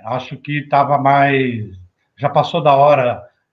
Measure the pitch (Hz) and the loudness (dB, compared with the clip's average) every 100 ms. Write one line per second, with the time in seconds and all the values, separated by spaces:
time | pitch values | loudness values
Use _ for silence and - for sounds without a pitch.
0 | 110 127 - 131 - 147 139 139 143 143 | -10 -8 -8 -14 -10 -10 -2 -2 0 0
1 | 135 139 139 135 131 113 101 92 - _ | 2 2 2 2 -2 -4 -10 -14 -20 _
2 | _ _ 143 156 143 175 147 139 143 143 | _ _ -4 -2 -2 0 2 4 4 4
3 | 123 107 - _ _ | 0 -4 -10 _ _